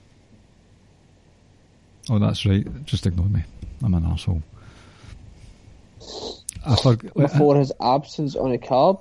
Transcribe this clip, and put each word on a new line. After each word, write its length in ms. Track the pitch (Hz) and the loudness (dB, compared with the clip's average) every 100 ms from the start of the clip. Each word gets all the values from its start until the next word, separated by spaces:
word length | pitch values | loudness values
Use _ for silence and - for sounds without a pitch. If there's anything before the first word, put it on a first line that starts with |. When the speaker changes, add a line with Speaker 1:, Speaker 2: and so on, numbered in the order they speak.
| _ _ _ - _ _ _ _ _ _ _ _ _ _ _ _ _ _ _ _ - | _ _ _ -20 _ _ _ _ _ _ _ _ _ _ _ _ _ _ _ _ -2
Speaker 1:
Oh, 80 | 110 | 2
that's 280 | 101 - 104 | 2 0 2
right. 200 | 98 - - 147 | 2 0 -10 -6
Just 200 | - 101 | -2 -2
ignore 200 | 87 92 | -2 0
me. 140 | 101 85 - - - | -2 -4 -12 -16 -6
I'm 100 | 120 | -2
an 80 | 90 | 0
arsehole. 380 | 80 85 - 87 76 - - - - - - - - - - - - - - - - - - - - - - | 0 -2 -4 -4 -6 -18 -20 -20 -20 -20 -20 -20 -20 -20 -20 -20 -20 -20 -20 -20 -18 -14 -14 -14 -16 -12 -2
I 80 | |
forg- 400 | 120 135 113 110 | 2 4 2 -2
Speaker 2:
Before 420 | - 143 147 147 143 | 0 2 4 4 4
his 160 | 139 - | 2 0
absence 540 | 120 135 - - 147 | 0 0 -2 -6 -6
on 180 | - 131 | -2 -2
a 60 | 117 | -2
card? 380 | - 127 156 190 | 0 4 4 2